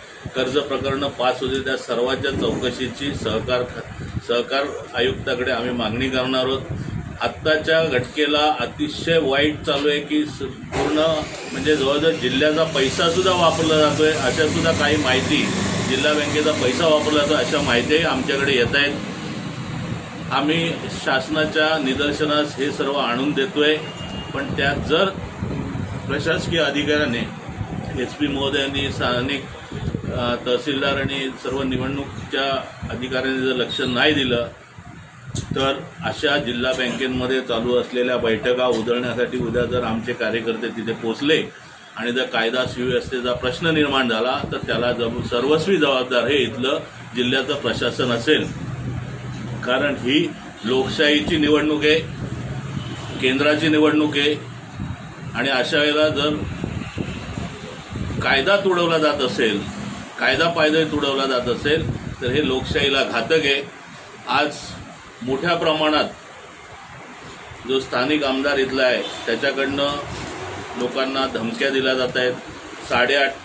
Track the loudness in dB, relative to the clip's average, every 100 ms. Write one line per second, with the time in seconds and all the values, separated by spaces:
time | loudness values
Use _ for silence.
0 | -18 -14 -8 -2 0 0 0 -2 -2 -2
1 | -2 0 0 0 0 -2 -2 -4 -2 0
2 | 0 0 -2 0 0 0 -2 -2 -4 -4
3 | -6 -4 -2 -2 0 -2 -2 -8 -12 -12
4 | -10 -6 -2 -2 0 -2 -2 -6 -6 0
5 | 0 0 -2 -2 0 0 -2 -2 -2 0
6 | 0 0 0 0 0 0 -4 -6 -6 -6
7 | -8 -4 -4 -2 2 2 4 4 4 2
8 | 0 0 2 4 4 2 -2 -4 -4 -2
9 | 2 2 4 4 2 0 -2 0 2 0
10 | 0 0 0 -4 -8 -8 -6 -2 0 2
11 | 2 2 -2 -8 -8 -2 2 4 4 4
12 | 2 2 0 2 4 4 2 2 2 4
13 | 4 4 4 4 4 4 4 6 4 6
14 | 4 4 2 2 2 4 2 2 2 2
15 | 4 2 2 2 2 0 0 0 0 2
16 | 4 2 2 2 2 2 2 2 4 4
17 | 4 2 4 2 2 0 2 2 4 2
18 | 2 0 0 0 2 2 2 2 2 0
19 | -6 -8 -8 -8 -8 -8 -8 -6 -6 -6
20 | -8 -10 -4 0 2 2 0 -2 -6 -4
21 | 0 0 0 0 0 2 2 2 0 0
22 | 0 0 2 2 0 -2 -2 -2 0 0
23 | 0 0 0 0 0 2 2 2 -2 -10
24 | -8 -8 -8 -6 -4 0 0 0 0 2
25 | 2 0 -8 -6 -6 -4 -4 -6 -6 -6
26 | -4 -2 0 0 0 0 0 0 0 2
27 | 2 0 -4 -8 -10 -8 -8 -6 -6 -4
28 | -4 -2 -2 0 0 0 0 -2 -2 -2
29 | 0 0 0 -2 -6 -12 -12 -8 -4 -4
30 | -4 -2 -2 -2 0 0 0 0 0 0
31 | 0 -2 -4 -6 -4 -2 0 0 -2 -4
32 | -6 -8 -4 0 0 0 -4 -8 -8 -6
33 | -2 0 0 0 0 0 0 -2 0 4
34 | 4 4 2 0 -2 -8 -20 -20 -18 -18
35 | -20 -18 -10 -8 -4 0 0 0 -6 -8
36 | -6 -2 0 0 0 -2 0 0 -2 0
37 | -2 0 0 0 0 0 2 2 2 0
38 | 2 2 2 2 2 2 2 2 2 0
39 | 0 0 0 0 -2 0 0 0 -2 -2
40 | -4 -2 -2 0 -2 -2 -4 -4 -4 -4
41 | -4 -2 2 2 0 -10 -20 -20 -16 -6
42 | -2 -2 0 0 2 2 0 -2 0 0
43 | 0 -2 -2 -2 -2 0 2 4 4 2
44 | 2 2 0 0 -2 -4 -2 0 0 0
45 | -2 -2 -2 0 4 4 4 4 4 2
46 | 2 2 4 4 2 0 0 0 -4 -12
47 | -6 -2 2 2 0 -2 -2 0 0 0
48 | 0 2 4 4 2 -6 -8 -6 -6 -6
49 | -8 -10 -10 -10 -8 -6 0 2 2 0
50 | 2 2 2 -2 -12 -8 0 2 2 2
51 | 4 4 2 2 4 4 4 2 4 4
52 | 2 -6 -8 -6 -6 -8 -6 -6 -6 -8
53 | -8 0 2 4 4 4 4 6 6 4
54 | 2 2 2 0 -4 -14 -14 -10 -8 -8
55 | -12 -14 -8 -2 0 2 2 2 4 4
56 | 4 2 0 0 -4 -6 -6 -6 -6 -6
57 | -6 -8 -8 -8 -8 -10 -12 -14 -12 -8
58 | -6 -2 2 2 4 2 4 2 2 2
59 | 2 2 0 2 2 2 -4 -8 -10 -10
60 | -12 -2 0 2 2 4 4 4 2 0
61 | 0 0 0 0 0 -2 2 2 0 -4
62 | -8 -6 -2 0 2 0 0 0 2 2
63 | 2 0 2 2 4 0 -2 -12 -18 -18
64 | -18 -12 -2 0 0 -2 -10 -12 -14 -18
65 | -18 -10 -4 -2 0 2 2 2 2 2
66 | 0 -4 -16 -18 -18 -18 -18 -18 -18 -18
67 | -18 -18 -18 -16 -16 -10 -2 -2 0 0
68 | 2 2 2 0 0 2 0 2 4 2
69 | -2 -6 -2 0 0 0 0 0 0 -2
70 | -6 -8 -8 -10 -10 -10 -8 -4 -2 0
71 | -2 0 -2 -2 -4 -2 0 2 2 2
72 | 0 0 0 -2 -8 -14 -16 -14 -2 2
73 | 4 4 2 0